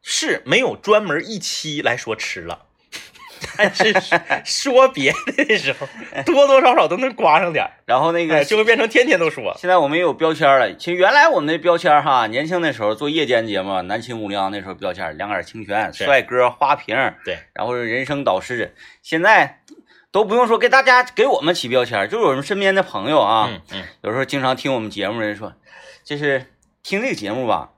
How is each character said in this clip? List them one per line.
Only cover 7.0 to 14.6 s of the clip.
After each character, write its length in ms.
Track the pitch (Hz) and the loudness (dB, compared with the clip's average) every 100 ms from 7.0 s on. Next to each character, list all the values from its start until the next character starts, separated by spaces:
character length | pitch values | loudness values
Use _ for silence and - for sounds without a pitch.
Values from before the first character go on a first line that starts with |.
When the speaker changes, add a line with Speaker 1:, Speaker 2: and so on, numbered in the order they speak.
| 254 | -4
Speaker 1:
刮 240 | 214 165 156 | 0 4 4
上 140 | 180 | 2
点 120 | 151 | -2
儿。 60 | 95 _ | -6 _
Speaker 2:
然 160 | - 123 | 0 2
后 100 | 156 | 2
那 160 | 170 165 | 0 0
个 120 | 156 | 0
Speaker 1:
哎， 60 | |
就 120 | 143 214 | 2 2
会 80 | |
变 120 | 214 226 | 2 2
成 120 | 226 | 2
天 180 | 240 254 | 2 2
天 100 | 185 | 2
都 140 | 165 | 0
说。 240 | 143 104 - | -4 -8 -6
Speaker 2:
现 140 | 175 | 2
在 60 | 180 | 2
我 100 | 143 | 2
们 100 | 160 | 0
也 60 | |
有 100 | 175 | 0
标 220 | 123 160 | 0 -2
签 140 | 156 151 | 2 4
儿 100 | 135 | 4
了。 160 | 113 | 2
其 120 | 87 170 | -4 -6
实 80 | |
原 180 | 180 190 | 2 4
来 160 | 285 320 | 6 4
我 120 | 226 | 4
们 60 | 147 | -2
的 40 | 165 | -2
标 200 | 165 170 | 0 2
签 140 | 175 | 4
儿 100 | 147 | 4
哈， 240 | 143 131 113 | 4 2 0
年 180 | 117 | -4
轻 160 | 160 180 | -2 -2
的 120 | 165 | -2
时 100 | 117 | -2
候 140 | 107 110 | -2 -2
做 120 | 147 | -4
夜 160 | 160 | -2
间 220 | 135 120 113 | 0 0 0
节 160 | 98 | -4
目， 180 | 95 95 | -2 -4
南 200 | 90 110 | -4 -8
青 180 | 117 113 | -8 -10
五 80 | 104 | -6
零 80 | 101 | -4
幺 140 | 98 | -4
那 100 | 101 | -6